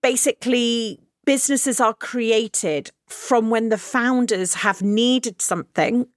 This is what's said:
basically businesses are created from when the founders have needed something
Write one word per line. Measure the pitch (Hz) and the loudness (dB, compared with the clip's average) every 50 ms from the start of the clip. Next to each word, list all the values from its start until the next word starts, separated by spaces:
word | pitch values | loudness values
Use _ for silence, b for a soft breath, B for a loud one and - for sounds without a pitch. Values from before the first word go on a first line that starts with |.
| - | 2
basically | 254 254 240 - 285 226 _ - 247 247 247 240 233 233 233 226 214 175 - _ _ _ _ _ | 2 2 2 0 0 0 _ -2 0 0 2 2 0 0 -2 -2 -4 -8 -12 _ _ _ _ _
businesses | - 277 254 - - 277 254 - 269 240 - | 2 2 2 2 0 0 0 0 -2 0 2
are | 247 220 220 | 0 0 0
created | _ - - - 247 233 226 226 220 233 208 - - - 180 151 143 - - _ _ _ | _ -12 -8 -6 -4 0 2 2 0 0 -2 -6 -4 -2 -2 -2 -4 -6 -8 _ _ _
from | _ - - - - 269 233 220 220 | _ -16 -14 -2 2 2 2 4 2
when | 233 226 226 226 | 0 0 2 0
the | 220 | 0
founders | 202 - - - 254 240 247 254 247 247 - 220 185 185 175 - | -2 -2 -4 -2 0 0 2 2 2 2 0 0 -2 -2 -4 -4
have | - - 214 190 - | 0 0 0 0 0
needed | 190 202 208 220 233 247 254 254 247 233 190 _ | 0 0 2 2 2 2 2 0 -2 -4 -8 _
something | - - 185 175 - _ _ - 151 - 226 247 247 - _ | -4 -4 -2 -4 -6 _ _ 0 0 2 2 0 -2 -2 _